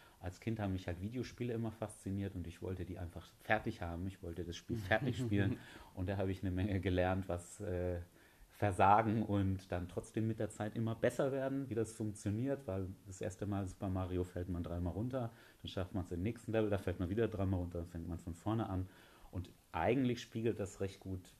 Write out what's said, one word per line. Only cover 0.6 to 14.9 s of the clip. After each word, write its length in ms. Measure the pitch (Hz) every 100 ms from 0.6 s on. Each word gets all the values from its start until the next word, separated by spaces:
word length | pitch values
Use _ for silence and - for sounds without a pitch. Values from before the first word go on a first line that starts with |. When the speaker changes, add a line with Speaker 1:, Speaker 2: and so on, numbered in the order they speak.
Speaker 1:
haben 140 | 101
mich 120 | 92 -
halt 140 | 87
Videospiele 540 | 101 127 123 - 120
immer 160 | 113 113
fasziniert 640 | - 104 - 101 98 98
und 120 | 95 85
ich 140 | -
wollte 240 | 92 92
die 140 | 85 87
einfach 340 | 87 87 - -
fertig 400 | - 107 117 -
haben. 260 | 87 85 95
Ich 160 | 92
wollte 220 | 87 85
das 120 | 85 82
Spiel 200 | - 113
fertig 400 | 95 110 127 127
Speaker 2:
<laughs> 0 |
Speaker 1:
spielen 380 | 123 101 101 120 - - -
und 140 | - 92
da 100 | 98
hab 100 | 95
ich 140 | 95
eine 80 | 98
Menge 300 | 90 101 95
gelernt, 480 | 95 90 90 95 95
was, 320 | 87 - -
äh, 400 | 101 90 90 87 87 - - - -
Versagen 680 | - 104 95 95 104 113 110
und 500 | 104 101 98 95 -
dann 160 | 90 87
trotzdem 400 | - - - 110
mit 100 | 110
der 120 | 107
Zeit 260 | - 107 117
immer 180 | 113
besser 380 | 113 123 - 139
werden, 380 | 135 135 135 127
wie 40 |
das 180 | 107 110
funktioniert, 760 | - 110 101 104 104 135 135 117
weil 220 | 95 92 - 98
das 160 | 95
erste 240 | 104 98 101
Mal 200 | 101 95
Super 220 | - 98
Mario 340 | 92 92 90
fällt 280 | 90 87 90
man 120 | 87
dreimal 300 | 82 85 90